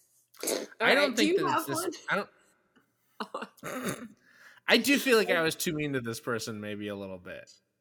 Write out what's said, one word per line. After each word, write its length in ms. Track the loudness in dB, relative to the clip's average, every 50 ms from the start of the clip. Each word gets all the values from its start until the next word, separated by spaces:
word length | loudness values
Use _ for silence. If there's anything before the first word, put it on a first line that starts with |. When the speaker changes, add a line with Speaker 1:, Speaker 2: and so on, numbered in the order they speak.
| _ _ _ _ _ _ _ -8 -6 -4 -4 -4 -4 -8 -6 0
Speaker 1:
I 60 | 2
Speaker 2:
All 80 | 4 4
Speaker 1:
don't 200 | 4 4 2 2
Speaker 2:
right, 20 |
do 80 | 2 2
Speaker 1:
think 20 |
Speaker 2:
you 100 | 4 2
Speaker 1:
that 100 | 2 2
it's 180 | 2 0 0 0
Speaker 2:
have 20 |
Speaker 1:
this, 200 | -2 -4 -4 -4
Speaker 2:
one? 60 | -4 -6 -8 -6 -4
Speaker 1:
I 80 | -2
don't 120 | -2 -2 -6 _ _ _ _ _ _ _ _ _ _ _ _ _ _ _ _ _ -14
Speaker 2:
<laughs> 400 | -12 -10 -10 -10 -10 -12 _ _ -12
Speaker 1:
<clears throat> 540 | -10 -10 -6 -6 -6 -6 -6 -10 -16 -18 _ _ _ -20 -20 -20 -20 -20 -8 _ 4
I 80 | 4 4
do 200 | 6 4 4 4
feel 180 | 4 6 6
like 140 | 6 6 4
I 120 | 4 2 2
was 120 | 2 0
too 160 | 0 -2 -2 -2
mean 200 | -2 -2 -2 -2
to 60 | -2
this 200 | -2 -4 -6 -6
person 400 | -4 -4 -4 -4 -4 -6 -8 -8
maybe 280 | -8 -8 -8 -6 -6 -6
a 80 | -6
little 220 | -6 -8 -10 -12 -12
bit. 320 | -12 -14 -14 -14 -14 -18 -20 _ _ _ _ _